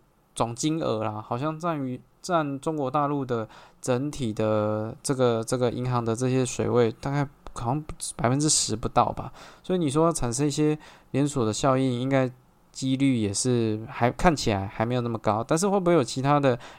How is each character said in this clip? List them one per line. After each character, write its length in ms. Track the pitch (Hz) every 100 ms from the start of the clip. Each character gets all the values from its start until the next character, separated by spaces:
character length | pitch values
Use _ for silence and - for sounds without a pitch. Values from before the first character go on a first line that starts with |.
| _ _ _ -
总 180 | 120
金 260 | 117 156 160
额 220 | 131 110
啦， 180 | 110 107
好 160 | - 120
像 220 | 151 156
占 260 | 170 156
于， 160 | 131 127 - _
占 380 | - 170 147 139
中 160 | 165 156
国 120 | 131
大 200 | 147 143
陆 160 | 147
的 240 | 127 120 107 - - _
整 260 | - 123 147
体 240 | 143 120
的 640 | 104 110 107 107 107 110 139
这 100 | -
个， 300 | 131 123 113
这 160 | 110 131
个 100 | 123
银 180 | 110 127
行 140 | 123
的 100 | 117
这 160 | 113 127
些 160 | 131 127
水 220 | - 110
位， 240 | 117 117
大 180 | - 139
概 180 | 143 143 - -
好 180 | - 117
像 120 | 147 156 - -
百 140 | - 117
分 100 | 135
之 100 | 151
十 280 | - - 110
不 120 | 117
到 220 | - 113
吧。 220 | - 123 - - -
所 100 | -
以 40 | 185
你 100 | 151
说 220 | 139 165
产 200 | 160 120
生 140 | 117 147
一 40 |
些 280 | 139 151 151 - - _
连 160 | 127 143
锁 180 | 143
的 80 | 110
效 240 | 107 139 131
应， 240 | 135 120
应 80 | 131
该 220 | 135 131 127 _ _ _
几 260 | - 131 131
率 200 | 139 123
也 180 | 104
是 500 | 101 127 123 113 107 110
还， 200 | - 120
看 220 | - 185 147
起 160 | -
来 160 | 98 98
还 180 | - 113
没 80 |
有 60 | 127
那 80 | 120
么 100 | 113
高， 240 | - 104
但 160 | 117 160
是 80 | 190
会 140 | 196
不 60 | 175
会 40 |
有 100 | 170
其 180 | 127 -
他 160 | 135 147
的 180 | 139 117 -